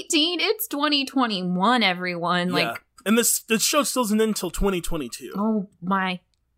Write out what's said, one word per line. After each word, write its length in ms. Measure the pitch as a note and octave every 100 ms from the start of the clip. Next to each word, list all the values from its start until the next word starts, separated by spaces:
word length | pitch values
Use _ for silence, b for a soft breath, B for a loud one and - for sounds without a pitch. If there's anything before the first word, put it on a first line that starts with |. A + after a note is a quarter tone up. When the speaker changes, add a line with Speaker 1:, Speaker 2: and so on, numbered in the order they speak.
Speaker 1:
eighteen. 400 | - D#4+ D#4+ D#4
It's 260 | E4+ A4 -
twenty 380 | C#4+ D4 C#4+
twenty-one, 800 | C4 C4+ A#3 G3 F3+ F3+ G3+ B3
everyone. 640 | G3+ F3+ F3+ F3 E3+ F3+ F3+
Speaker 2:
Yeah. 60 |
Speaker 1:
Like, 280 | - A#2 A#2 _ _ F#3+
Speaker 2:
And 100 | A3+
this, 220 | A3+ -
this 220 | - A3
show 200 | - D4+
still 180 | C4+ C4
isn't 180 | A3+ G#3+
in 100 | A3
until 200 | G3+ F3+
twenty 300 | - G3 F#3
twenty-two. 520 | - E3 A#2+ - B2 G3
Speaker 1:
Oh 320 | A3 G#3+ F#3+ -
my 380 | F3 G3 F#3 F3+ _ _ _